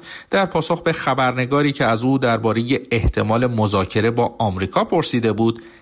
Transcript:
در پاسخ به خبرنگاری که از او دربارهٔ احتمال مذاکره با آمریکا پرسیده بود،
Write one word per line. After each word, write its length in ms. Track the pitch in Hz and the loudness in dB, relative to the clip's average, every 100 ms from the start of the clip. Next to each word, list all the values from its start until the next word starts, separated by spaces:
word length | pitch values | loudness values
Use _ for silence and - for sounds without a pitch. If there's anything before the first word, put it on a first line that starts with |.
| - - - | -12 -20 -4
در 160 | 196 190 | 0 0
پاسخ 360 | 165 151 170 | 0 -2 -2
به 120 | 165 | -2
خبرنگاری 760 | 160 - 131 127 123 127 143 147 | -2 0 0 0 0 0 2 2
که 140 | 139 123 | 2 0
از 180 | 113 | 2
او 140 | 127 135 | 2 2
دربارهٔ 600 | 123 113 113 110 120 131 - | 2 2 0 0 0 -2 -2
احتمال 560 | 117 - - 104 113 123 | 0 0 0 0 2 0
مذاکره 640 | 113 107 101 92 107 113 | 0 0 0 0 0 0
با 240 | 117 117 - | 2 0 0
آمریکا 440 | 110 95 95 180 | -2 -2 -2 -2
پرسیده 500 | 220 170 147 123 113 | 0 0 0 0 0
بود، 300 | 104 113 117 - - | 2 0 0 -8 -20